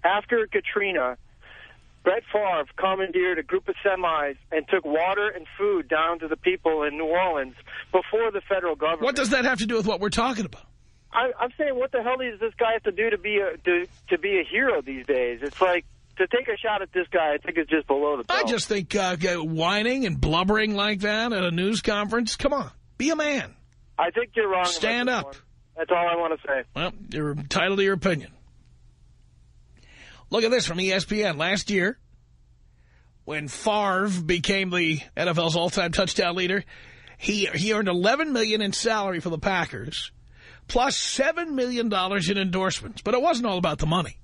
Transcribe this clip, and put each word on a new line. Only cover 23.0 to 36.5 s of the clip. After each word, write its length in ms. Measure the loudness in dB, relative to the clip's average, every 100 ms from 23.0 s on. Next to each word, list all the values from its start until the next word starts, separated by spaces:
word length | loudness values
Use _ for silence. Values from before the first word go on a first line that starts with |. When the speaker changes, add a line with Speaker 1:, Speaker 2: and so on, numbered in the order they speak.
| 0
Speaker 2:
a 60 | 0
man. 380 | 0 -2 -4 -12 -20 -20 -16 -2
Speaker 1:
I 100 | 0
think 200 | 0 -2 0
you're 120 | 0
wrong 140 | 2
about 60 | 0
Speaker 2:
Stand 420 | 0 0 0 0
Speaker 1:
this 60 | 0
Speaker 2:
up. 100 | -4
Speaker 1:
one. 100 | -12 -20 -20 _ -8
That's 140 | 0
all 160 | 2 2
I 80 | 2
wanna 220 | 0 -2 -2
say. 160 | -4 -2 -6
Speaker 2:
Well, 180 | -6 -6 -10
you're 220 | -4 -4
entitled 480 | -4 -4 0 0 2
to 40 |
your 100 | 0
opinion. 380 | 2 0 0 -4 -20 -20 -20 -20 -20 -20 -20 -20 -20 -20 -20 -20 -20 -20 -20 -20 -20 -20 -20 -2
Look 120 | 0
at 60 | 4
this 160 | 2 0
from 140 | -2
E 120 | 0
S 140 | 0 0
P 180 | 0
N. 140 | 0 0
Last 320 | 0 0 0
year, 300 | 0 0 -2 -16 -20 -20 -20 -20 -20 -20 _ -20 -20 -20 _ -8
when 220 | -8 -8
Favre 640 | -4 0 2 2 2 2 0 0
became 440 | 0 2 0 2
the 280 | 0 2 0 -4 -2
N 120 | 0
F 80 | 2
L's 180 | 2 2
all-time 360 | 0 0 0
touchdown 440 | 0 0 2 0 2
leader, 280 | 0